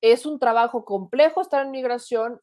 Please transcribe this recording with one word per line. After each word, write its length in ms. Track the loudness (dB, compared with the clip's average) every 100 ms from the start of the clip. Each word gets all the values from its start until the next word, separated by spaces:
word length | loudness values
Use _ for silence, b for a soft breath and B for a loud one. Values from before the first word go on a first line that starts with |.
Es 220 | 2 2
un 140 | 0 -2
trabajo 480 | 0 2 0 -2 -6
complejo 560 | -6 -4 2 2 2
estar 200 | -2 -2
en 80 | -4
migración, 680 | -6 -6 -6 -4 -4 -4 -8